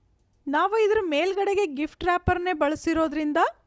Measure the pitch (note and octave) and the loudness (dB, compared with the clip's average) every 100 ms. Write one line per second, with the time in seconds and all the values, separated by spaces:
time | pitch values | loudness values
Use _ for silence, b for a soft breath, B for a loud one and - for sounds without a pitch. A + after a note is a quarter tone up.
0 | _ _ _ _ C#4+ D4 F#4+ A4 G#4 A4 | _ _ _ _ -2 0 2 2 2 2
1 | F#4 D4 F4+ F#4+ G4 G4 F#4+ C4+ D#4 - | 0 0 0 0 0 0 -2 -2 -6 -4
2 | F4+ F4 F4+ F4+ F4+ D#4 D4 D#4 D#4+ D#4+ | -2 0 0 -2 -2 0 0 0 -2 0
3 | D#4+ D4+ D4+ D4 A4 - | 0 -2 -2 0 0 -2